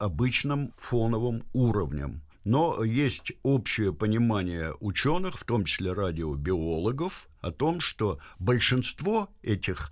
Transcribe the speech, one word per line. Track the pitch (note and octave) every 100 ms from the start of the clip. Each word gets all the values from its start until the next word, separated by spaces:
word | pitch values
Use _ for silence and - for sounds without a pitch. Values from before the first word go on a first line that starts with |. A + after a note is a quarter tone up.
обычным | G#2 D2+ B2+ - C#3 C#3+ C#3 -
фоновым | - A#2+ A2+ A2+ B2 A2+ -
уровнем. | B2+ A#2+ G#2 D#2 C#2+ C#2+ D2+ - -
Но | G2+ C3 E3 -
есть | A2+ A#2+ C#3+ - - -
общее | C#3 C3+ - - G2+
понимание | D#2 G#2+ A2 A#2 G#2 F2+ E2+ D#2+ -
учёных, | G#2 F#2+ C#3 F3 F#3 -
в |
том | - A#2
числе | F#2 - F#2
радиобиологов, | F2+ F#2+ D#2+ D#2 C#2+ D#2 F#2 D#2+ D#2+ G2 C3+ F3 - - -
о | -
том, | - D3+ E3+
что | - - G#2 D#2 - -
большинство | F#2 B2 - B2+ - - E3 A3 G3 -
этих | - G2+ - F2+ -